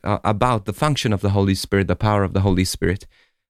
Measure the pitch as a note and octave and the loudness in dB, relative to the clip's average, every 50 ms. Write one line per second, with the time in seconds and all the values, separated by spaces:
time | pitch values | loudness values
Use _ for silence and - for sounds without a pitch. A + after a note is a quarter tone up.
0 | - - G#2 - - G2+ G#2+ G2 B2 B2+ B2 A2 G2 - G2 - D3+ D3+ C#3+ - | -4 -4 -4 -2 0 -2 0 2 0 0 0 -2 -2 -6 -4 -2 0 0 0 0
1 | - - G#2 F#2+ - G2+ G2 G2+ G2 G2 G2 F#2+ - - - G2 F#2+ E2+ F2+ - | 0 -2 -2 0 0 0 2 2 2 2 0 -2 -2 -2 0 0 0 0 -2 0
2 | - G#2+ G#2 G2+ G2 F#2 F#2 G2 F#2+ G2+ F#2 F2+ F#2 - - - - F2 F2+ - | 0 0 2 2 0 0 0 0 2 2 2 2 2 0 -2 -2 -2 -2 -2 -2
3 | - - - _ _ _ _ _ _ | -6 -14 -20 _ _ _ _ _ _